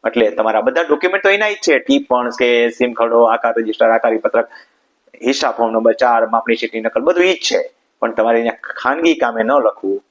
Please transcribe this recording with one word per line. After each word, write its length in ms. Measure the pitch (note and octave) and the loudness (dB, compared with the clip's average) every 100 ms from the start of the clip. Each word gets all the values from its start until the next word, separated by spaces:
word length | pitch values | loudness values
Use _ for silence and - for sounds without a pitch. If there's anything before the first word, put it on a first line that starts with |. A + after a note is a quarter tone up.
| A2 | -2
એટલે 240 | A#2 G#2+ | 0 0
તમારા 300 | G#2+ A2 G#2+ | 0 0 0
બધા 220 | A#2 C3 | 0 -2
ડોક્યુમેન્ટ 400 | E3 D3 F#3 F#3+ | 0 0 0 0
તો 80 | G3 | 0
એના 200 | G3+ G#3+ | 2 -2
જ 40 | |
છે, 240 | G3+ - C3+ | -2 0 0
ટિપ્પણ 520 | - C#3 C#3 B2 A#2+ | 2 -2 2 -2 -2
છે, 380 | A#2 B2 A#2+ A#2 | -2 2 2 0
સીમ 240 | A2+ B2 | 0 -4
ખરડો, 300 | A2+ A#2 A#2 | 0 2 4
આકાર 320 | A#2 A2+ A#2 A#2 | 4 2 0 -2
રજિસ્ટર, 320 | A2 A2 A#2 | -4 0 2
આકારી 280 | A2+ A#2 A2 | 4 2 0
પત્રક, 300 | A2 A2+ A2+ - - _ _ _ _ - A#2+ | 0 -2 -2 -12 -20 _ _ _ _ -6 -4
હિસ્સા 240 | C3+ C#3 | -2 -4
ફોર્મ 220 | - A#2 | -2 0
નંબર 200 | A2+ A2+ | 2 0
ચાર, 340 | - B2+ A#2 A2+ | 2 2 2 2
માપણી 300 | A2+ - A2+ | -2 -2 -4
શીટની 240 | A2+ A2+ | -4 -6
નકલ, 200 | A2+ A2 | -4 -2
બધું 240 | D3 F3 | 0 2
ઈ 100 | F#3 | 0
જ 20 | F3 | 0
છે. 340 | - - - _ _ _ | -2 -4 -4 _ _ _
પણ 120 | A#2 | -4
તમારે 260 | A2+ A2+ A#2 | -2 0 0
અહીંયા 180 | A#2 A2 | -2 -6
ખાનગી 520 | - - B2+ D3+ E3 | -14 -6 -4 0 0
કામે 280 | D#3+ B2 A2+ | 2 -2 -2
ન 100 | A2 | 0
લખવું 500 | C#3 G#2+ - G2 G2 _ | 2 0 -2 -6 -6 _